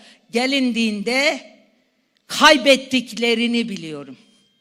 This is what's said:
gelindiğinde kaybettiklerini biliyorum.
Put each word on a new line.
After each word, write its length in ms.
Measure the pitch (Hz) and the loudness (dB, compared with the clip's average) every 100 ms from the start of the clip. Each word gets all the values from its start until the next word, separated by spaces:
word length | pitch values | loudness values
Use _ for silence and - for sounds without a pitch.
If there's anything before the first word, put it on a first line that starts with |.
| - _ _ | -20 _ _
gelindiğinde 1200 | 226 262 277 254 226 226 208 196 262 294 277 - - _ _ _ _ _ _ - | -4 -2 0 0 0 -2 -4 -4 -2 -2 -4 -10 -20 _ _ _ _ _ _ -12
kaybettiklerini 1400 | - 294 302 254 262 269 262 247 208 233 226 233 233 233 | 4 6 6 6 4 2 -4 -4 -4 -2 0 0 -2 -4
biliyorum. 480 | 190 160 147 135 - _ _ _ _ | -8 -12 -14 -16 -20 _ _ _ _